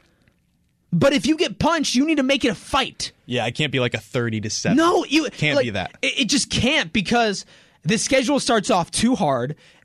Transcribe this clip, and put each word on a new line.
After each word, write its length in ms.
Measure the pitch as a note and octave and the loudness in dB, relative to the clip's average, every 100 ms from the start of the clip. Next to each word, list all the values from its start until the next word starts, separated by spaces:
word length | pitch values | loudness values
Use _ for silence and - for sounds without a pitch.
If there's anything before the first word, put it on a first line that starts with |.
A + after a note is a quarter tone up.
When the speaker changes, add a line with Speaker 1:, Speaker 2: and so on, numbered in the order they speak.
| _ _ _ _ _ _ _ _ _ | _ _ _ _ _ _ _ _ _
Speaker 1:
But 220 | E3+ C#4 | 2 2
if 120 | C#4 A#3 | 2 2
you 120 | D#4 | 0
get 220 | D#4 F#3+ | -2 0
punched, 360 | C#4+ E4 C4+ A#3+ | 0 0 0 0
you 100 | D4+ | 2
need 120 | D4 | 2
to 60 | |
make 200 | C4 C#4 | 2 0
it 60 | B3 | 0
a 60 | G3 | -2
fight. 560 | - C#4 B3 - - - - | -2 -2 -2 -6 -12 -12 -6
Speaker 2:
Yeah, 200 | B2 A2+ | -4 -2
it 80 | |
can't 180 | A#2+ D3+ | -2 -2
be 80 | C3 | 0
like 140 | B2 | -2
a 60 | A2 | -4
thirty 420 | - C3 A#2 A2 | -6 -4 -2 -4
to 80 | G#2+ | -4
seven. 280 | - A2 C4 | -4 0 2
Speaker 1:
No, 280 | E4 F4+ - | 4 2 0
you 240 | D4 C4 | -2 -2
Speaker 2:
Can't 280 | - D3+ C#4 | -2 0 2
Speaker 1:
like, 80 | A#2+ | 0
Speaker 2:
be 40 | |
that. 200 | G2 F2 - | -2 -6 -4
Speaker 1:
it, 200 | C4 - | -4 -2
it 80 | A#3 | 0
just 200 | C#4 - | -2 -2
can't, 420 | - A#3 D4+ F3 | -2 0 0 0
because 540 | A3+ F3+ A#3+ A3 G3 - - _ _ | -2 0 2 0 -2 -10 -20 _ _
the 140 | D3 A3 | -2 -2
schedule 420 | - C4 A3+ C#4+ | 0 0 2 0
starts 300 | - A3+ F#3+ | 2 0 2
off 180 | G3 E3 | 0 0
too 260 | - A3+ B3+ | 0 0 2
hard. 400 | D#3 C3 B2+ D3+ - _ | 0 0 -2 -8 -18 _